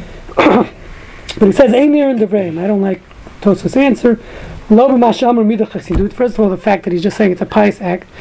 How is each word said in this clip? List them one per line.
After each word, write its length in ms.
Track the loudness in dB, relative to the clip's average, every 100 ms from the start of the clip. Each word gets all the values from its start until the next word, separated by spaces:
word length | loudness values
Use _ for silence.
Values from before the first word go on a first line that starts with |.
| -8 -18 -8 0
<coughs> 380 | 2 2 0 -6 -20 -20 -20 -18 -14 0
But 80 | 2
he 60 |
says, 200 | 4 4
"Ein 200 | 4 2
nir 160 | 2 2
in 80 | 0
devrayim." 400 | 0 -2 -2 -4
I 80 | -2
don't 140 | -2
like 180 | -2 -4 -10 -20 -20 -4
Tosfos' 340 | 0 0 0 0
answer. 420 | 0 2 0 0 -4 -18 -16 -10 2
Lo 180 | 4 6
b'ma 260 | 4 2
she'amar 300 | 2 2 2
midat 240 | 2 0 -4
chasidut. 440 | -6 -4 -2 -2
First 220 | -2 -4
of 60 | 0
all, 80 | 0
the 60 | 0
fact 260 | -2 -2
that 100 | -2
he's 100 | -2
just 140 | -2 0
saying 140 | 0
it's 100 | 0
a 60 | -2
pious 340 | 0 0 0
act. 280 | -4 -6 -8 -20